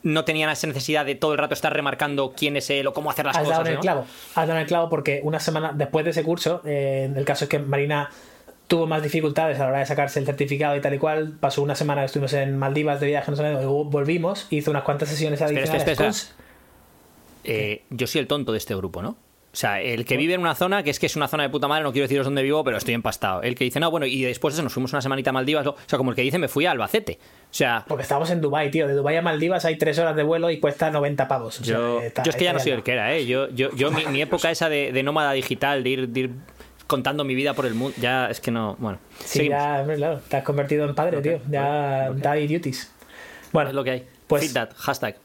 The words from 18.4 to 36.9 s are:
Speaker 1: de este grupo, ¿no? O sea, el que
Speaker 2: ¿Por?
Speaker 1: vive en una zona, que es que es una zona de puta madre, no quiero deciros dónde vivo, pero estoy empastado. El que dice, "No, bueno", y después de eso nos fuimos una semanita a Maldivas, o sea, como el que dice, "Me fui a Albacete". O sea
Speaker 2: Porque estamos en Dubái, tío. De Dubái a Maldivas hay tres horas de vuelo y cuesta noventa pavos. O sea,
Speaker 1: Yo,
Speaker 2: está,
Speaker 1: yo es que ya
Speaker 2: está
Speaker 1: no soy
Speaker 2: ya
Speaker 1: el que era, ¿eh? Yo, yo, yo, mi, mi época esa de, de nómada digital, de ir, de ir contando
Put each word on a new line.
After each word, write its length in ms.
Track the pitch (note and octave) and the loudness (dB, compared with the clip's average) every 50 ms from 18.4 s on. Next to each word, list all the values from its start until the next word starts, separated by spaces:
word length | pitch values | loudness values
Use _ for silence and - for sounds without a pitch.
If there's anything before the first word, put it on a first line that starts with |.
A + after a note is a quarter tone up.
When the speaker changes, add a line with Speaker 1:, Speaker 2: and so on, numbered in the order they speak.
| B2 - | 0 -2
Speaker 1:
de 80 | A2 G#2 | -2 -2
este 160 | - - G#2+ | -2 -4 -4
grupo, 280 | F#2+ F#2+ F2+ E2 F2 | -4 -4 -6 -6 -6
¿no? 80 | F#2 D3 | -6 -6
O 440 | A#3+ - _ _ _ _ _ _ - | -8 -10 _ _ _ _ _ _ -6
sea, 280 | - - A2 G2+ G2 | -2 -2 0 0 0
el 240 | F2 B2+ A#2 A2+ B2 | -2 -2 -2 -4 0
que 80 | - C3 | 0 2
Speaker 2:
¿Por? 60 | B2+ | 2
Speaker 1:
vive 100 | D3 E3 | 4 2
en 80 | F3+ F3+ | 2 2
una 140 | F3 E3 D3 | 2 0 2
zona, 280 | - F3+ F3+ G3 G3+ | 2 2 2 2 2
que 60 | D#3+ D3 | 2 0
es 100 | C#3 - | 0 0
que 60 | - | -2
es 100 | E3 - | -2 0
una 140 | D#3 D3 C3+ | 0 -2 0
zona 140 | - D3+ | 0 0
de 80 | D3 C3+ | 0 0
puta 180 | C3 D3 D3 C#3 | 0 0 0 2
madre, 140 | D3 D#3 | 2 2
no 100 | D#3 C#3+ | 0 0
quiero 120 | A#2 C#3 C#3 | 0 0 2
deciros 200 | B2 C#3 C#3 C3 | 2 2 2 2
dónde 180 | C3+ C#3+ C#3 | 2 2 2
vivo, 220 | C3+ C#3 D3 D#3 D3+ | 2 2 2 2 2
pero 140 | C#3 A2+ G#2 | 2 0 0
estoy 160 | - - A#2 | 0 0 -2
empastado. 480 | A#2 A2 A#2 - - - G2+ F#2 F2+ | 0 0 -2 -2 0 0 0 0 0
El 120 | F#2 B2 B2 | -2 -2 -2
que 100 | - B2+ | 0 -2
dice, 160 | B2 - C#3+ | 0 0 0
"No, 100 | E3 E3 | 0 2
bueno", 160 | D#3+ E3 C#3+ | 2 0 0
y 160 | C3 B2 C3 | 0 0 0
después 320 | C3 B2+ B2 - - D3+ C#3 | 0 -2 -2 0 -2 0 0
de 20 | |
eso 60 | E3 | 0
nos 100 | D#3 A#2+ | -2 -2
fuimos 220 | - C3 C3 B2+ - | -2 -2 -2 -2 -2
una 80 | C#3+ | -2
semanita 260 | B2 C3+ C3+ C3+ B2+ C#3+ | 0 0 -2 0 0 0
a 60 | C3 | 0
Maldivas, 320 | C3 C3 C#3 D#3 D3+ C3+ | 2 0 2 0 2 0
o 100 | C#3+ C#3 - - | 0 -4 -4 -4
sea, 140 | - - D3 | -2 0 2
como 100 | C#3+ B2+ | 2 0
el 60 | A2+ | 2
que 60 | B2+ | 0
dice, 160 | B2+ C#3 C#3 F#3 | 0 0 2 0
"Me 100 | D#3 B2 | 0 0
fui 160 | - C#3 D#3 | 2 2 2
a 60 | F3+ | 2
Albacete". 480 | D#3 C#3+ C3 - - A3+ G#3 - D#2+ - | 2 0 0 0 0 -2 -2 -2 -10 -10
O 340 | - - - - - - - | -14 -20 -20 -20 -20 -12 -2
sea 300 | - D3 B2 A#2 A2+ - | 0 2 2 2 0 -2
Speaker 2:
Porque 140 | - D3+ B2 | -4 -6 -6
estamos 280 | - - C#3+ C#3+ D#3+ E3 | -2 0 0 0 2 0
en 100 | F3 E3+ | 0 0
Dubái, 300 | D#3 C#3+ C#3+ D#3 D3+ C#3+ | 0 0 2 0 0 0
tío. 180 | C#3+ D#3+ D3+ C#3 | 2 0 2 2
De 60 | C#3 | 2
Dubái 220 | C#3+ C#3 C#3+ D#3 | 2 2 2 0
a 40 | E3 | 2
Maldivas 460 | E3+ F3 D#3+ D3+ D#3+ E3+ F#3 E3 E3 | 2 0 0 2 2 2 0 2 2
hay 100 | E3 D#3+ | 0 0
tres 220 | D3+ D#3 D#3+ C#3 D#3+ | 2 2 2 2 2
horas 180 | E3+ D#3+ D3+ | 2 2 2
de 60 | D3+ | 2
vuelo 260 | D3 D3+ E3 E3 E3+ E3+ | 2 2 2 2 2 0
y 100 | D#3+ D3+ | 2 2
cuesta 320 | - D3 C#3+ - E3 D#3+ | 0 0 2 2 0 0
noventa 380 | D3+ D3 C#3+ C#3+ D3 C3+ C3+ - | 2 2 0 0 0 0 0 0
pavos. 320 | C3+ B2+ A#2 A2+ - - | 0 -2 -2 -6 -10 -6
O 40 | A2 | -2
sea, 120 | A2+ A2+ | 0 0
Speaker 1:
Yo, 240 | A#2 A#2+ A#2+ A#2+ A#2 | 2 2 2 0 0
Speaker 2:
está, 220 | A#2 A2+ - - | -2 -2 -4 0
Speaker 1:
yo 80 | A2+ - | 0 0
es 60 | - | 0
que 80 | - F3 | 2 0
ya 60 | F3+ | 2
Speaker 2:
está 60 | E3+ - | 2 2
Speaker 1:
no 20 | - | 2
soy 60 | D#3 | 2
Speaker 2:
ya 60 | C3 | 0
Speaker 1:
el 60 | A2 | 0
que 100 | - - | 0 0
era, 220 | B2 A#2+ G#2 A#2 D3+ | 0 0 2 0 0
¿eh? 120 | E3 C#3 | 0 0
Yo, 240 | A#2+ B2 C3 C#3 - | 0 0 0 0 -2
yo, 200 | C3 A#2+ C3 C3+ - | 0 0 0 0 2
yo, 140 | A#2+ C#3 D3+ | 0 0 2
mi, 160 | D3+ D#3 D#3 | 2 0 -2
mi 160 | D3+ C#3 C#3 | -2 0 -2
época 280 | D3+ C#3 F#3 E3 - E3 | 0 0 0 0 2 0
esa 200 | E3 - E3+ D#3+ | 2 2 0 2
de, 200 | D3+ C#3+ C#3+ B2 | 2 2 0 2
de 120 | B2+ C3 | 0 0
nómada 300 | C3+ C#3+ D3+ D#3+ D3+ C#3+ | 0 2 2 2 2 2
digital, 500 | C#3 C3+ C3 - C3 - C#3+ C#3 C#3+ C3+ B2 | 2 0 0 -2 -2 0 2 2 2 2 2
de 60 | B2+ | 0
ir, 180 | C3+ C3 C3 A#2+ | 0 0 -2 -2
de 120 | A#2 C3 | 0 -2
ir 100 | C3 B2+ B2 C3 - - - - - - - - - | -2 -2 -4 -10 -14 -18 -20 -20 -20 -20 -20 -20 -4
contando 360 | - | -2